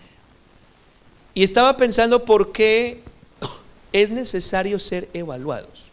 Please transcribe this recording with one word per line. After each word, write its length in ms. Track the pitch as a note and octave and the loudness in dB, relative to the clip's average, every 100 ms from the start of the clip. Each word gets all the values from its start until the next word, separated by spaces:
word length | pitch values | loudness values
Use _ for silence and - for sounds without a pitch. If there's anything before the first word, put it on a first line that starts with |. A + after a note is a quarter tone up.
| - _ _ _ _ _ _ _ _ _ _ _ _ | -20 _ _ _ _ _ _ _ _ _ _ _ _
Y 80 | - | 0
estaba 360 | F#3+ - B3+ C4+ | 0 4 4 4
pensando 480 | B3 G#3+ A#3 A#3+ A#3+ | 2 2 2 2 4
por 260 | G#3+ G3 | 2 2
qué 500 | - A3 A3 A#3+ A#3+ - - _ - - - - - - | 0 2 2 -2 -8 -20 -20 _ -16 -14 -14 -20 -20 -4
es 160 | G3 G#3 | 0 0
necesario 720 | A3+ B3 F#3 - F#3+ F#3+ G3+ | -2 -4 -2 -2 -2 -2 -4
ser 300 | - F3+ F#3 | -4 -6 -8
evaluados. 800 | E3+ E3+ B2+ C#3 A#2 - - - | -12 -10 -10 -8 -10 -12 -20 -20